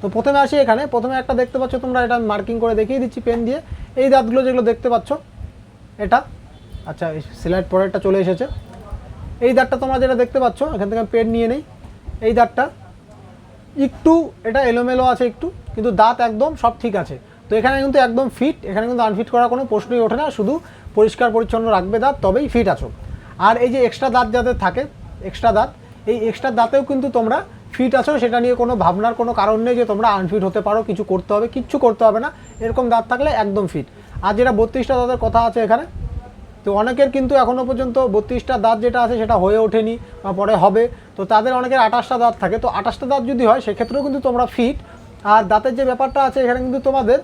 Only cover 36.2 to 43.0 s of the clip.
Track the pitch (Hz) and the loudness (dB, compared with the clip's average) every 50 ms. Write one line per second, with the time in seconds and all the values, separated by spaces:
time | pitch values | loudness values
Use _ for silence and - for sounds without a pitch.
36.2 | - - - - - - - - - 202 202 202 214 247 254 247 277 269 247 269 | -12 -14 -20 -20 -20 -20 -20 -8 -4 -2 0 0 0 0 2 2 2 2 2 0
37.2 | 262 247 285 269 247 233 247 254 262 240 262 233 262 254 233 262 262 247 190 214 | 0 2 4 4 4 4 2 -2 -2 -2 -2 -2 -4 -2 0 0 0 2 2 0
38.2 | 214 - 254 247 - - 262 240 196 226 233 214 220 247 240 247 240 226 247 226 | 0 0 -6 -6 -2 -2 -2 2 2 2 2 2 0 0 0 2 0 0 0 -2
39.2 | 220 214 226 196 180 190 208 220 226 214 - 226 220 220 233 240 - - - - | 0 0 2 2 2 4 4 4 2 2 2 0 0 0 -4 -6 -10 -18 -20 -12
40.2 | - 196 190 180 202 202 220 180 170 202 190 220 233 247 - - - - - - | -8 -6 -4 -2 2 2 4 4 4 4 4 4 0 0 -2 -10 -20 -20 -10 -10
41.2 | 196 185 226 214 220 254 254 247 254 254 262 262 233 220 226 240 240 - 262 240 | -4 2 2 2 2 2 0 0 0 0 2 2 4 4 2 0 -2 -2 -2 2
42.2 | 240 233 233 - 214 180 196 226 - 240 - 190 202 233 214 - | 2 0 0 0 -2 -2 -2 -2 -2 -2 -2 -2 -4 -4 -4 -4